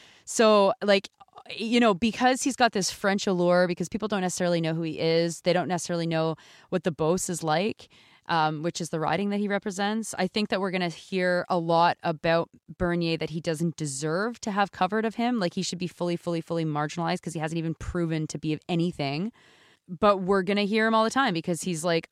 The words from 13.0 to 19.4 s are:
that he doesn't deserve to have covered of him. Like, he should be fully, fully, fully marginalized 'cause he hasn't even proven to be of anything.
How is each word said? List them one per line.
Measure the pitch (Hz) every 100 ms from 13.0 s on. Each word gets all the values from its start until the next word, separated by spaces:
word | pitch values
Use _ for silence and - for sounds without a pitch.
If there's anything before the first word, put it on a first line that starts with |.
| 165 165
that | 160
he | 156
doesn't | - 151 170 -
deserve | 151 135 156 165 220 240
to | 233
have | 196 196
covered | - 185 220
of | 220 202
him. | 240 247
Like, | 175
he | 196
should | 170 175
be | 175
fully, | - 175 175
fully, | - 170
fully | - 170
marginalized | 160 147 151 175 165 180
'cause | -
he | 160
hasn't | 156 165
even | 160
proven | 156 - 175 170 160 156
to | 156
be | 156
of | 156 -
anything. | 170 175 - 139 143 208 -